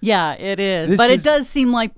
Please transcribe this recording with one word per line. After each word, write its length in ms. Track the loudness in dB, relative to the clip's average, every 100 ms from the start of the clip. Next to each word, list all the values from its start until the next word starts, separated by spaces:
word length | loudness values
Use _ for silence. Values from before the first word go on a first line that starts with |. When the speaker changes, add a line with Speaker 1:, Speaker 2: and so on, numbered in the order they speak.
Speaker 1:
Yeah, 300 | -2 0 -2
it 260 | -4 -6 -4
is. 300 | -2 -2 0
Speaker 2:
This 80 | 2
Speaker 1:
But 140 | 4
Speaker 2:
is 100 | 4
Speaker 1:
it 60 | 2
does 180 | 0 -2
seem 240 | -2 0
like 200 | 0 -2